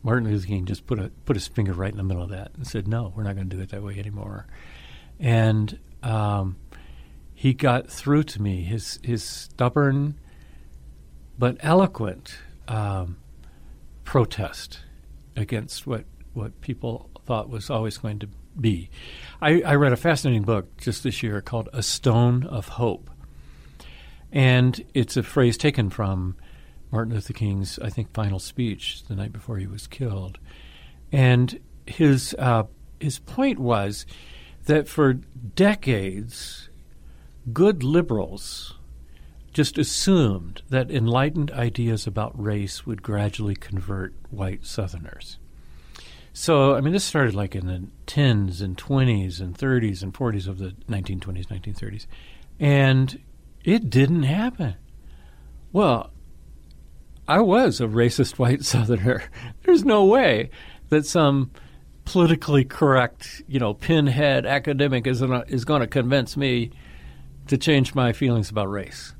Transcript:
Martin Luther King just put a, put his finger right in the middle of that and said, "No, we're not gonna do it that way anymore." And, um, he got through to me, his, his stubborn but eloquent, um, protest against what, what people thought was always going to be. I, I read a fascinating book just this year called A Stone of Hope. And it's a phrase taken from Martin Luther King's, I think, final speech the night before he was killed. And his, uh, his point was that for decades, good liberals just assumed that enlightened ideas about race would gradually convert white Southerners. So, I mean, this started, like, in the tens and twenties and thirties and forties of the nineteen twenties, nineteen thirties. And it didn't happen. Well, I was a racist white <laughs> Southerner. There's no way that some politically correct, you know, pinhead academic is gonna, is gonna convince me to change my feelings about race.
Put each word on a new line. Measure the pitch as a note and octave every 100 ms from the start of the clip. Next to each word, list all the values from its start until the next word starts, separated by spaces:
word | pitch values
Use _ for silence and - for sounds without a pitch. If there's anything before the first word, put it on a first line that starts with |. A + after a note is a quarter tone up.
Martin | A#2 A#2+ A2
Luther | G#2 F#2
King | G2+ F#2
just | G2 -
put | A2+
a, | F#2 -
put | - G#2+
his | -
finger | - G2
right | F2+ F#2+
in | G#2
the |
middle | F#2+ F2+
of | F2
that | F#2+ G#2 -
and | B2+
said, | A2+ G2+
"No, | A2+ A#2+ F#2
we're |
not | G#2 G2
gonna | F#2+
do | F#2
it | F#2+
that | G2
way | G2+ G2+
anymore." | G#2 G2+ G2+ G2 - - - - - - - -
And, | C3 A2+ A2 G#2+ G#2+ - - -
um, | A#2+ A2 G#2 G2+ F#2+ F#2 - - - - - - -
he | - C3+
got | B2 C#3 B2 -
through | - C#3 D3
to | D3+ -
me, | G2+ F#2
his, | F2 A2 - -
his | - A#2
stubborn | - - - - B2 D3 C#3 C#3 C#3+ D3 - - - - - - - - - - - -
but | B2 B2
eloquent, | D3 F3 F#3+ - G#2+ F#2 - - - - -
um, | A2 G#2 G2 F2+ F2+ - - - - - - - -
protest | - C#3 A2+ - G2 - - - - - - - - -
against | G#2 A#2 - - -
what, | A2+ - - -
what | - G#2+ -
people | - B2 A#2+ A#2 - - -
thought | A2+ G#2+
was | A#2 -
always | B2 A2+ -
going | A2+ G#2
to | G2+ - - -
be. | A2+ F#2 F2+ - - - - -
I, | D3+ E3+
I | E3 C#3+
read | C#3+
a | B2
fascinating | E3+ D3+ C#3+ A#2
book | G#2 A2 F2 -
just | - G#2
this | C#3 -
year | A#2 G#2
called | - A#2 A2
A | -
Stone | G#2 - C3 A2+ A#2+ B2
of | C3 A#2+ -
Hope. | - A#2+ - - - - - - - - - - - - - -
And | D3 C3 B2+ B2+ B2 -
it's | C#3 A#2 -
a |
phrase | - - B2 A2+
taken | D3+ C#3 G#2
from | - G2+ F#2+ F#2 F2+ - - - - -
Martin | A2 A2+
Luther | A2+ -
King's, | B2 G#2+ G2 F#2+ -
I | A2
think, | G2 G#2
final | - G#2 F#2+
speech | - - A#2+ F#2+ - - -
the | G2
night | G#2
before | G#2+ - G#2
he | F#2+
was | G2+ -
killed. | - B2 G2 F#2 - - - - - - - -
And | C#3+ C3 B2 B2 - - - -
his, | - D#3 C3+ - -
uh, | B2+ A2+ A2 - - -
his | D3 C3
point | - - C#4 A#3+
was | B2 A2 G2+ G#2 - - - - - - -
that | D3+ D3
for | - C#3
decades, | C3 - B2+ A#2 - G3 G#3 C3+ A2+ F#2+ F#2+ A2+ - - - - - - - - - - - A#2+
good | A2+ G3 F#3
liberals | B2+ E3 E3+ A2 F2 G2 - - - - - - - - - - -
just | - C#3+ -
assumed | C#3+ - - F#3+ B2 F#2+ E2+ - -
that | C3 B2+
enlightened | C#3 A2+ A#2+ C#3+ D#3+ D3
ideas | C3 A#2+ G#2+ A#2 A2 -
about | G2+ A2+ C3
race | G#2 G#2 G2+ - -
would | G#2+
gradually | - G#2 G#2 - G#2+ G2+
convert | - G2 F2+ G2 F#2+ - -
white | G#2+ F#2+ G2 -
Southerners. | - F#2 E2+ D#2 - - - - - - - - - - - -
So, | - - D3+ C3+ C3+
I |
mean, | C#3
this | F#3+
started, | - D#3 B2+ G2+
like, | G2 G2
in | F#2
the | F2+ F#2 - -
tens | - C#3 G#2+ G2 F2
and | G2 F2+
twenties | - C3+ C3 G#2+ F#2 E2+
and | F#2 F2
thirties | C3+ B2+ A2 F#2
and | F#2+ -
forties | B2 G#2 F#2
of | F#2
the | F#2+ F#2+ -
nineteen | G#2 F2+ G2+
twenties, | F#2+ F2+ F#2
nineteen | G2 G#2+
thirties. | G2 G#2 G2+ - - - - - -
And | D3 C#3 C3+ C3 C3 - - - - - -
it | A3 A3
didn't | B2 C#3 E3+
happen. | C3+ E3+ A#3+ B3 G2 F#2+ - - - - - - - - -
Well, | F#3+ F#3+ A#2 - - - - - - - - - - - - -
I | D#3+
was | A3 G#3 B3 -
a | A#2
racist | A2 A#2 - C3 -
white | B2 C#3 C#3+
<laughs> |
Southerner. | A#2+ A2 A#2 G#2 B2+ - - A#2+ -
There's | - F4
no | A3 G#3+ G3
way | A#3+ G#3+ A2 B2 - - - -
that | D3+ D3
some | F3 D3 C#3 C3 - - - - - -
politically | F#3 E3+ D#3+ - C#3+
correct, | C3 - D3+ C3 B2 - - - -
you | C3+
know, | A2+
pinhead | G#2 - E3 C#3+ B2+ D3 C3+ A#2+
academic | C#3 D3+ C#3 C#3+ B2+ B2+
is | B2+
gonna, | B2+ B2 -
is | C3 A#2
gonna | D3+ A#2
convince | C#3 B2 C#3 B2 C#3+
me | C#3 A#2+ A2+ - - - - - - - -
to | C3+
change | - D3 C3
my | C3+ B2
feelings | A2+ C3+ A#2 G2
about | G#2+ G2
race. | G2+ F#2+ - -